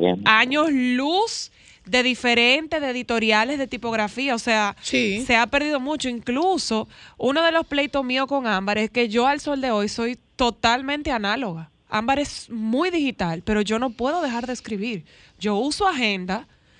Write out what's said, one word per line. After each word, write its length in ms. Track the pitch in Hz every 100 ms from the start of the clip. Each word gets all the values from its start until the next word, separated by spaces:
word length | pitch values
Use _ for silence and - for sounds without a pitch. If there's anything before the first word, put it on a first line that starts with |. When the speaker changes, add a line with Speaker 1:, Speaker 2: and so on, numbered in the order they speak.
Speaker 1:
Bien. 220 | 180 185
Speaker 2:
años 440 | 208 220 247 285 320
luz 800 | 269 247 247 277 359 453 - - _ - -
de 180 | - 247
diferentes, 800 | 247 240 247 240 240 285 320 311
de 100 | 277
editoriales, 680 | 247 247 233 220 214 233 285
de 80 | 269
tipografía, 680 | 247 233 226 208 240 277
o 40 | 233
sea, 360 | - 220 202 -
Speaker 3:
Sí. 400 | - 262 220 202
Speaker 2:
se 120 | 262 233
ha 100 | 233
perdido 340 | 285 294 294
mucho. 280 | 254 302 262
Incluso, 800 | 240 220 247 359 349 - 220 220 - - -
uno 260 | 240 285
de 80 | 330
los 140 | 330 330
pleitos 380 | 285 285 277
míos 220 | 254 254 269
con 200 | 277 240
Ámbar 320 | 190 196 208
es 120 | 220
que 180 | 240 240
yo 180 | 226 254
al 140 | 285
sol 200 | 302 277
de 100 | 254
hoy 180 | 214 208
soy 300 | 220 233 247 _ -
totalmente 720 | 247 208 226 247 269 294 302
análoga. 580 | 240 202 233 233 160 160 _ -
Ámbar 300 | 214 226 277
es 320 | 285 - -
muy 400 | 233 220 247 370
digital, 520 | 339 277 - 175 165
pero 160 | 190 214
yo 160 | 208 220
no 120 | 254
puedo 300 | 220 247 349
dejar 260 | 294 233 247
de 60 |
escribir. 520 | 247 - 208 226 202 - - - -
Yo 180 | 202 202
uso 300 | 269 294 392
agenda 580 | 294 226 196 180 202 - _ _ _